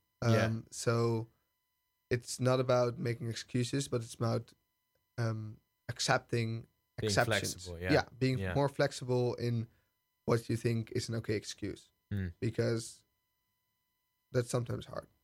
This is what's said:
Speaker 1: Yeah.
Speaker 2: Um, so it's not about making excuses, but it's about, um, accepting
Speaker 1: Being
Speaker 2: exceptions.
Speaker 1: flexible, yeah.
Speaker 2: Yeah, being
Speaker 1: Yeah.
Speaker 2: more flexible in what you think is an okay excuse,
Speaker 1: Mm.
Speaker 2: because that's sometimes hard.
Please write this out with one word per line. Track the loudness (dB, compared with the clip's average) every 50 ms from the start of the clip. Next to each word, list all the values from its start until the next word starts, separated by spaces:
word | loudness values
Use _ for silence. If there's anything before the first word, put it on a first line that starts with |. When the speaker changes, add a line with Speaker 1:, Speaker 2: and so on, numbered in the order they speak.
| _ _ _ 0 2
Speaker 1:
Yeah. | 4 4 6 4
Speaker 2:
Um, | 2 0 -2 -6 -10
so | -10 -4 -2 0 2 2 2 2 0 0 -4 -6 _ _ _ _ _ _ _ _ _ _ _ _ _ _ _ -4
it's | -4 -4 -4 -4 -4 0
not | 2 2 2 2
about | 4 4 4 4 4 2 0
making | -2 -4 -4 -4 -4 -4 -6
excuses, | -6 -6 -6 -2 0 0 0 0 0 -2 -2
but | -2 -2 -4
it's | -4 -6 -6
about, | -2 -2 0 0 -2 -4 -6 -16 _ _ _ _ _ _ _ _ _ _ _ _ -2
um, | -2 -2 -2 -4 -6 -10 -12 -16 _ _ _ _ _
accepting | -10 -6 -2 2 2 2 2 2 0 0 0 0 0 -2 -6 -8 -12 _ _ _ _ _ -4
Speaker 1:
Being | -2 2
Speaker 2:
exceptions. | 4 4 4 4 4 2 2 -2 -4
Speaker 1:
flexible, | -8 -10 -10 -8 -2
yeah. | 2 4 4
Speaker 2:
Yeah, | 4 2 0 -2
being | 0 0 2 2 0
Speaker 1:
Yeah. | 0 0 0
Speaker 2:
more | 2 0
flexible | 0 2 0 0 0 0 -4 -2 0 0 2 2 0 0
in | -2 -2 -2 -2 -2 -4 -6 _ _ _ _ _ _ _ _ _ _ _
what | 2 2 2 2 0
you | -2
think | 0 0 0 0 0 -2 -2 -4
is | -4 -2
an | -2 -4
okay | -4 -2 -2 -2
excuse, | -2 -4 -6 -10 -8 -6 -8 -8 -8 -14 _ _ _ _ -6
Speaker 1:
Mm. | -4 -4 -4 -4 -4 -4
Speaker 2:
because | -4 -2 0 0 0 2 0 0 -2 -6 -12 -18 _ _ _ _ _ _ _ _ _ _ _ _ _ _ _ _ _ _ _ _ _ _ _ _ _ _
that's | -2 -2 0 0
sometimes | -2 -4 -4 -4 -6 -8 -8
hard. | -10 -12 -12 -12 -14 _ _